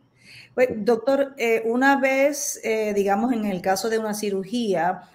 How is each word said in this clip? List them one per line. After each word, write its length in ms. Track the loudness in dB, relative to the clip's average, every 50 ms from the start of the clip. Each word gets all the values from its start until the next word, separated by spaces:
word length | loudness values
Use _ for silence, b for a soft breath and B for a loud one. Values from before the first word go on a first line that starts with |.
| _ _ B B B B B B B B B
Pues, 140 | 0 0 0 0
doctor, 580 | -2 0 0 0 0 2 0 0 0 0 -2 -4 -4
eh, 240 | 0 0 0 0 0
una 320 | 0 0 2 4 4 4
vez, 640 | 4 2 2 2 4 2 2 2 0 -6 -6 -8 -6 -4
eh, 300 | -2 -2 -2 -2 0 0
digamos, 380 | 0 2 2 2 2 2 0 0
en 140 | 0 -2
el 160 | -2 -4 -2 0
caso 260 | 0 0 0 0 -2
de 100 | -2 -2
una 140 | -2 -2 -4
cirugía, 880 | -4 -4 -2 -2 -2 -4 -4 -4 -4 -2 0 0 0 0 0 -2 -4 B B B